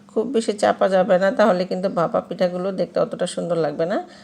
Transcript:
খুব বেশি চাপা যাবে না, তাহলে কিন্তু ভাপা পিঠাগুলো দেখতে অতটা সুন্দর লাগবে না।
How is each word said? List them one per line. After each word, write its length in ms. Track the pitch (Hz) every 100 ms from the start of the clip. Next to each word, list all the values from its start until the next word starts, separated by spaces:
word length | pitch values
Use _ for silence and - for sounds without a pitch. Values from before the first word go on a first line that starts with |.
| -
খুব 180 | - 233
বেশি 260 | 269 226
চাপা 340 | 208 208 202 202
যাবে 260 | 190 190 180
না, 120 | 196
তাহলে 320 | - 214 180 185
কিন্তু 220 | 185 190
ভাপা 300 | 185 160 185
পিঠাগুলো 460 | - 180 180 180 185
দেখতে 260 | 185 175 -
অতটা 280 | 165 165 180
সুন্দর 300 | - 175 170
লাগবে 280 | 156 151 165
না। 120 | 240 359 -